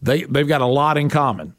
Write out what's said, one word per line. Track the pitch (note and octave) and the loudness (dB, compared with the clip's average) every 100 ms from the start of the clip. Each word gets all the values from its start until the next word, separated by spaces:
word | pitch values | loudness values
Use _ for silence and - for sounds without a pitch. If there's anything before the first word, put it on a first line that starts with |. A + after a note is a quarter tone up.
they, | A#2+ D3+ | -2 -2
they've | - C#3 D3 | 0 -2 0
got | D3 | 0
a | B2 | 2
lot | C3+ D3+ D3 | 2 2 2
in | D3 | 0
common | D3+ C3+ G2+ - | 0 0 -2 -8